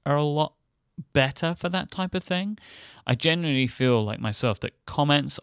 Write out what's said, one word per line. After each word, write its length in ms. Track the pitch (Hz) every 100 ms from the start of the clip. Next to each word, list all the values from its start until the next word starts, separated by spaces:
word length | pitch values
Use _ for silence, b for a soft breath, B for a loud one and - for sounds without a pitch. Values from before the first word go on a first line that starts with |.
are 120 | 143 147
a 60 |
lot 300 | 147 147 151 - _ _ _ - -
better 400 | 143 135 135 165
for 160 | 175 180
that 200 | 185 -
type 240 | - 185
of 80 | 185
thing. 360 | - 180 202 214 B B B B -
I 80 |
genuinely 520 | 120 160 170 160 131 127
feel 380 | - 127 117
like 160 | 107 107
myself 400 | 110 107 123 101
that 240 | - -
comments 560 | - - 147 143 139 -